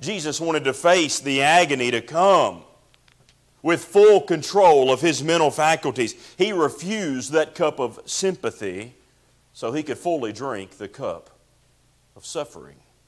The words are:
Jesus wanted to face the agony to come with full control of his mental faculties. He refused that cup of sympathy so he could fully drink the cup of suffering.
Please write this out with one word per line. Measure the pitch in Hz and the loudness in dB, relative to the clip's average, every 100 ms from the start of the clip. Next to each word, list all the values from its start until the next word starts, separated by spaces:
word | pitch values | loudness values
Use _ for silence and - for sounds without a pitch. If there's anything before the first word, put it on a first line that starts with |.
Jesus | 143 202 151 139 | -10 -8 -6 -6
wanted | 165 156 | -4 -2
to | 135 | -2
face | 127 170 180 147 - | 0 2 2 2 -4
the | 139 135 | -4 0
agony | 143 170 170 135 123 | 4 4 2 0 -2
to | 117 | -2
come | - 156 196 180 117 82 - _ _ _ _ _ _ _ _ _ | -4 0 4 4 2 -4 -16 _ _ _ _ _ _ _ _ _
with | 151 170 | -2 -2
full | - 202 214 202 | 2 6 8 6
control | 202 165 - 196 185 143 127 | 2 -4 -2 4 6 6 4
of | 123 | 2
his | 165 131 | 0 -2
mental | 151 170 151 | 0 2 2
faculties. | 143 156 156 147 123 110 - - - | 2 0 0 -2 -4 -6 -6 -18 -4
He | 202 | -2
refused | 190 147 - 175 220 175 131 120 | 0 -2 -2 -8 -6 -6 -6 -2
that | 156 151 - | -2 -2 -2
cup | 156 143 | -4 -2
of | 123 104 - | -8 -8 -12
sympathy | - 190 180 117 - 101 92 117 - _ _ _ _ _ | -4 -4 -4 -8 -8 -10 -10 -14 -20 _ _ _ _ _
so | - 117 | -12 -8
he | 147 | -6
could | 147 117 | -6 -8
fully | 175 160 113 | -6 -4 -6
drink | 107 139 107 95 - | -8 -10 -10 -12 -16
the | 101 | -16
cup | - 117 80 - _ _ _ _ _ _ _ _ | -10 -10 -10 -14 _ _ _ _ _ _ _ _
of | 104 | -20
suffering. | - 160 147 82 69 71 _ _ | -14 -12 -12 -14 -20 -20 _ _